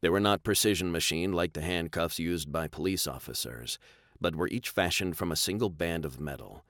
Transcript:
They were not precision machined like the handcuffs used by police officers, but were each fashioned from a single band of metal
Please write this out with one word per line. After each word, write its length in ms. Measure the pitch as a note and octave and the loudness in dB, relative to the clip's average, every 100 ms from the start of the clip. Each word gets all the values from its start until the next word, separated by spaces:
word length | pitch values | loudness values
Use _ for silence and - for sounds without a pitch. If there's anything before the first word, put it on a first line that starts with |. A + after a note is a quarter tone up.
They 80 | F2 | 4
were 100 | G2 | 6
not 240 | G#2 G2+ | 6 4
precision 480 | - G2+ G#2+ F#2+ F2+ | 2 4 4 4 2
machined 420 | E2+ D#2+ D#2+ F2+ | 0 0 0 2
like 200 | F2+ F2 | 2 0
the 80 | D#2 | 0
handcuffs 580 | D#2+ F2+ E2+ E2+ E2+ - | -2 0 -2 0 -2 0
used 320 | E2 F2 D2 | 0 0 -2
by 160 | D2+ D#2+ | -2 -4
police 400 | - E2+ F#2+ - | -2 0 0 -2
officers, 720 | C2 - A#1+ A#1+ A#1+ A#1+ - - - _ - | -4 -8 -6 -6 -8 -8 -10 -10 -20 _ -4
but 160 | F2 D#2 | -2 0
were 140 | F2 | -2
each 200 | A#2+ - | -2 -4
fashioned 480 | - F2+ - F#2+ E2 | 0 2 2 0 -2
from 140 | F2 | -2
a 60 | D#2+ | 0
single 320 | - G2 A2+ | 0 0 -2
band 360 | D#2 E2+ E2 D2+ | -2 -2 -2 -4
of 140 | B1+ | -6
metal 460 | D2 C2+ G1+ G1+ | -8 -8 -12 -18